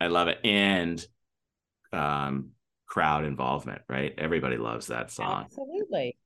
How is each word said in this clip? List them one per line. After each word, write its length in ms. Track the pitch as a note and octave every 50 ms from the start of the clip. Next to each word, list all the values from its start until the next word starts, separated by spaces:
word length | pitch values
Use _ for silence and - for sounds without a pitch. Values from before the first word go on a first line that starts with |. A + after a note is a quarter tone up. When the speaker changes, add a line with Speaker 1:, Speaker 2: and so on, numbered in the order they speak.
Speaker 1:
I 60 | F2
love 220 | E2+ E2+ F2 F2 E2+
it. 100 | - - -
And, 600 | A2 G2+ G2+ G2 G2 G2 F2+ E2+ E2+ E2+ D#2+ - - _ _ _ _ _ _ _ _ _ _ _ _ _ _ _ _
um, 580 | - E2+ D2 D2 D2 C#2+ C#2 C#2 C#2 C#2 C2+ - - _ _ _ _ _ _
crowd 380 | - - F2+ D#2+ D#2 D2+ D2+ D#2
involvement, 580 | D2 C#2 B1+ B1+ B1+ C#2 C#2+ C2 A#1+ - - - -
right? 260 | B1+ C2 C#2+ D2 -
Everybody 420 | - D#2 D#2+ E2+ D#2 - C2 B1 A#1
loves 280 | A1+ A1+ A1+ A1+ -
that 240 | - A#1 A#1 A#1 -
song. 340 | - A1 G1+ G1+ G1+ G1+ G1+
Speaker 2:
Absolutely. 720 | - - C4+ C#4 C4+ E4 G4+ G#4+ F4 A3 D#3+ C3 B2 - _ _